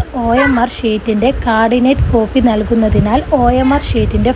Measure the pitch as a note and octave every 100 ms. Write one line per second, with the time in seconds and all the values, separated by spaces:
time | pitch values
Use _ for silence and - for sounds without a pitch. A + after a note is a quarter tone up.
0 | - C4+ A#3 A#3+ C#4 B3 A#3+ - A#3 G#3+
1 | A#3 G#3 A#3 C4+ - A3 A3+ B3 B3 C#4
2 | - A#3+ G#3+ C4+ A#3+ G#3+ G#3 A3+ G#3+ G#3+
3 | G3+ B3 D4+ C#4 A#3+ B3+ C4 C#4+ - A#3+
4 | G#3 G#3+ G#3+